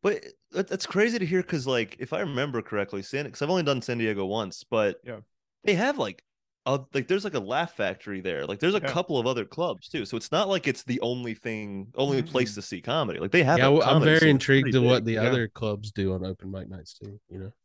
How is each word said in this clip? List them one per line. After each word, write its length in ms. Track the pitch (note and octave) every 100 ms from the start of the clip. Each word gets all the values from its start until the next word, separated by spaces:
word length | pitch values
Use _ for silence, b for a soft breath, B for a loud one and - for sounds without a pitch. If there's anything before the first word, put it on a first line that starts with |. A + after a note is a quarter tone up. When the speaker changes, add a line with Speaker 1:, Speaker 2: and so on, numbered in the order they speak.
Speaker 1:
But 220 | G3 F3 - _ _
that, 160 | - F#3+
that's 160 | F#3+ -
crazy 340 | F#3 A3 A#3
to 60 | F3+
hear, 180 | F#3
'cause, 240 | F3+ E3 B2+
like, 300 | B2+ A2 -
if 140 | B2
I 80 | E3
remember 400 | D3 C3 C#3+ A#2+
correctly, 400 | G#2+ G#2+ G2 G2+
San, 280 | F#2+ C3+ C#3+
'cause 120 | -
I've 80 | D3
only 140 | F#3
done 180 | D3 C3+
San 160 | A#2 A#2+
Diego 280 | A2+ G2+ F#2+
once, 380 | G#2+ G2+ -
but 380 | - A2+ G#2 F#2
Speaker 2:
Yeah. 160 | B2 A2 A2 _ _ _
Speaker 1:
they 120 | - F3+
have, 220 | B3 C#4+
like, 240 | G#2+ F#2 _ _ _ _ -
uh, 100 | C#3 C3
like, 140 | C#3 B2+
there's, 160 | F#3+
like, 100 | G3
a 60 | D3
Laugh 360 | G2 C3 E3+ -
Factory 460 | G2 - - G2
there. 240 | F#2 D#2+ D2
Like, 140 | G2
there's 160 | D#3+ G3+
a 40 |
Speaker 2:
Yeah. 80 | C#3+
Speaker 1:
couple 300 | C3+ F3+ C#3
of 60 | A#2
other 180 | B2 G2+
clubs, 440 | - E3+ A2 -
too. 160 | D#3 G2+
So 100 | A2+
it's 160 | -
not 160 | D#3+ G3+
like 200 | F#3+ D3
it's 160 | B2
the 160 | - B2
only 320 | A#2 B2 A#2+
thing, 540 | G#2+ A#2+ A2 G#2+ G2 G2 B2
only 260 | C#3 C3+
Speaker 2:
Mm-mm. 80 | B2
Speaker 1:
place 240 | B2+ A2+ G#2
to 60 |
see 200 | - F#2
comedy. 380 | A#2+ D3 B2 -
Like, 120 | F#2+
they 120 | F3
have 140 | C#3 E3
Speaker 3:
Yeah, 80 | C3+
Speaker 1:
a 40 |
Speaker 3:
well, 100 | D3
I'm 60 | -
Speaker 1:
comedy 120 | D#3+ D3+
Speaker 3:
very 80 | D#3+
Speaker 1:
scene 80 | D#3+
that's 160 | C#3
Speaker 3:
intrigued 200 | - C3+ C3
Speaker 1:
pretty 120 | C3
Speaker 3:
to 40 |
what 140 | B2 B2+
Speaker 1:
big. 60 | A2+
Speaker 3:
the 80 | A2
Speaker 2:
Yeah. 40 | A2+
Speaker 3:
other 180 | B2+ A2
clubs 440 | - A2 G#2 G#2+
do 220 | G2+ F#2+
on 100 | F#2
open 280 | F#2 F#2 F#2+
mic 180 | G2 -
nights, 240 | F#2 F#2
too, 260 | - G#2 G2+ _
you 100 | F#2+
know? 120 | F#2+ -